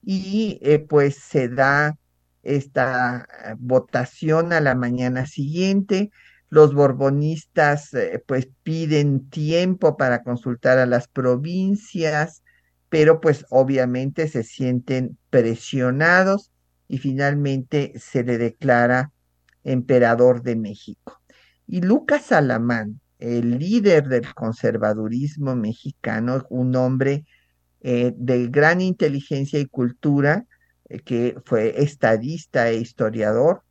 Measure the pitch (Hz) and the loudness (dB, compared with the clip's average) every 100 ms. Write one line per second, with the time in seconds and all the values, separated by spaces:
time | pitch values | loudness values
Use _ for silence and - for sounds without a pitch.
0 | - 190 190 208 220 - 139 151 151 151 | -6 -6 -4 -4 -4 -4 2 2 2 2
1 | 143 139 - 147 123 127 135 143 151 151 | 2 -2 -4 -2 -2 0 2 2 0 -4
2 | _ _ _ _ - 143 - - 127 127 | _ _ _ _ -4 -4 -2 -2 -2 0
3 | 123 123 - - - 110 123 127 123 120 | -2 -4 -12 -20 -16 -12 0 0 0 -4
4 | 127 - 156 160 170 170 143 127 123 123 | -4 -6 0 0 2 0 2 0 -2 -2
5 | 127 127 131 - 143 165 190 196 196 190 | -2 -4 -6 -6 -6 -2 0 0 0 -2
6 | 208 _ _ _ _ 156 151 143 143 135 | -4 _ _ _ _ 6 6 6 2 2
7 | 139 139 151 160 - - 147 147 - 127 | 0 0 -2 -4 -6 0 2 0 -4 -4
8 | 95 90 - 131 127 _ - 160 160 151 | -4 -6 -4 -4 -4 _ -8 -6 -2 0
9 | 143 139 135 - 151 165 180 185 160 151 | 2 0 -4 -8 -2 0 0 2 0 0
10 | 135 120 123 123 - 120 131 127 123 123 | -2 -2 -4 -8 -6 -2 2 2 4 0
11 | - - 127 123 151 180 190 202 214 185 | -2 -4 -2 -2 -2 -4 -2 -2 -6 -6
12 | 160 147 156 - _ _ _ _ _ 160 | -2 -2 -4 -8 _ _ _ _ _ 4
13 | 151 160 - 135 - 127 131 135 123 123 | 6 6 4 0 0 2 2 2 0 -2
14 | 135 - 156 131 110 - 127 127 123 131 | -4 -4 -4 -4 -8 -4 -2 -2 -2 -4
15 | 127 - _ 135 113 113 - 139 123 131 | -4 -10 _ 2 2 -2 -6 -2 -2 2
16 | 160 180 190 196 _ _ _ _ _ 131 | 4 4 4 0 _ _ _ _ _ -6
17 | 139 135 143 143 143 135 127 151 139 117 | -4 -2 -2 0 -2 -4 -2 -4 -4 -10
18 | - - 120 117 117 - 139 120 120 123 | -6 -4 -2 -2 -2 -4 2 4 4 2
19 | 139 _ _ _ _ _ - 131 120 127 | -2 _ _ _ _ _ -4 -4 2 4
20 | 120 117 123 123 123 113 104 101 - - | 4 4 4 4 -2 -6 -6 -10 -18 -20
21 | - - _ _ _ _ - 180 180 262 | -20 -20 _ _ _ _ -8 -4 0 0
22 | - 285 - 180 139 117 120 117 107 107 | 2 -2 2 2 2 0 -2 -2 -6 -12
23 | _ _ 117 120 120 120 165 233 202 165 | _ _ -6 -2 -2 -2 -2 2 4 4
24 | 139 127 117 - 113 113 113 110 107 107 | 4 -2 -2 -8 -6 -2 -2 0 -2 -2
25 | 110 120 143 151 139 123 107 117 139 - | -4 -4 -6 -6 -4 -4 -4 -6 -12 -10
26 | - 110 117 131 131 127 127 127 127 131 | -6 -4 -2 -4 -4 -4 0 0 0 0
27 | 135 143 151 _ _ _ _ _ 123 120 | 0 -2 -8 _ _ _ _ _ -4 0
28 | 123 117 123 123 120 135 151 180 185 180 | 0 -2 -2 0 0 2 2 2 -2 -2
29 | 151 139 - 175 147 151 139 - 120 120 | -2 -2 -6 -6 -4 -4 -6 -4 -4 -2
30 | 147 139 139 170 247 _ _ _ _ - | 0 2 2 0 -4 _ _ _ _ -18
31 | - 120 120 123 - 117 110 104 147 - | -6 -4 -2 -6 -4 -2 -2 0 -2 0
32 | 120 110 123 160 - 139 117 113 117 - | 0 2 -2 -10 -6 -2 0 -2 -6 -4
33 | 113 113 107 110 147 190 _ | -4 -2 -2 2 0 0 _